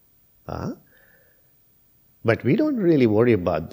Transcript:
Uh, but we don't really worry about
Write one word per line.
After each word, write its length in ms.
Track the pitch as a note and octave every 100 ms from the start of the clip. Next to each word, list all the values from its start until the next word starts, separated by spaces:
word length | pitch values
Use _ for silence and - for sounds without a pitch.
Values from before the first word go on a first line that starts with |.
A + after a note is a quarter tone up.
| _ _ _ _ -
Uh, 260 | E2 A2+ D#4+ _ _ _ _ _ _ _ _ _ _ _ _ _ _
but 200 | A2+ A2
we 120 | A2+ F#3+
don't 200 | D#4 B3+
really 300 | F3 D#3 A#2+
worry 260 | G#2 B2
about 380 | G#2+ F2+ E2 E2